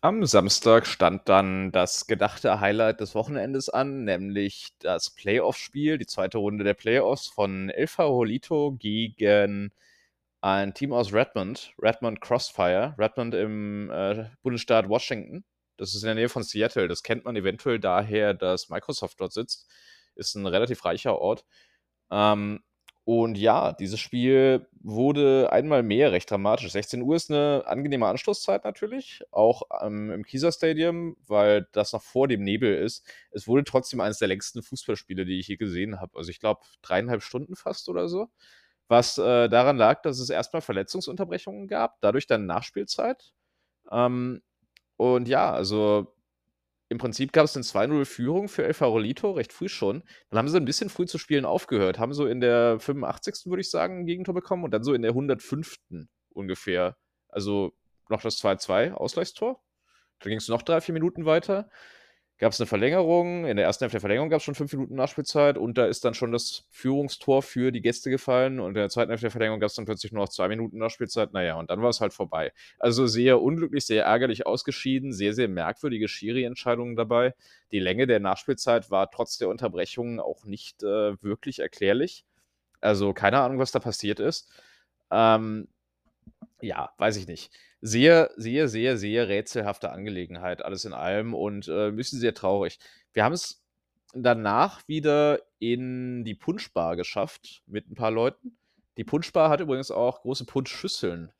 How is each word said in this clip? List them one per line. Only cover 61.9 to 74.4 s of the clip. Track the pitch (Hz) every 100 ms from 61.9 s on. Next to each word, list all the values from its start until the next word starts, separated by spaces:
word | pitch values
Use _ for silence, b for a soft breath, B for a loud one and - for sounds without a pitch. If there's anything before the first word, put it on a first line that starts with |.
| B B B B _
Gab's | 110 -
eine | 110
Verlängerung, | 104 120 175 165 175 175 175 165
in | 104
der |
ersten | 87 104
Hälfte | 123
der | 110
Verlängerung | 98 110 156
gab's | 156
schon | -
fünf | 143 143
Minuten | 139 135
Nachspielzeit | 135 131 - 139 151 147 135
und | 113 120
da | 113
ist | 110
dann | 123
schon | 113 117
das | 117 - - _
Führungstor | - 127 139 143 - - 135
für | 131 - 127
die | 123
Gäste | 113 117 -
gefallen | 131 - 127 131 131
und | 95
in |
der | 101 101
zweiten | 120 120
Hälfte | 110
der | 117
Verlängerung | 104 110 110
gab's | 104
dann | - 107
plötzlich | 107 107
nur | 107
noch | 98
zwei | - 92
Minuten | 110 113 107
Nachspielzeit. | 110 - 117 - 104
Naja, | 101 87
und | 82 82
dann | 90
war's | 120 117
halt | 107
vorbei. | - 90 80 76 _ B B
Also | 120 117 127
sehr | 110 123 127
unglücklich, | 127 165 165 143 -
sehr | 107
ärgerlich | 101 113 127 110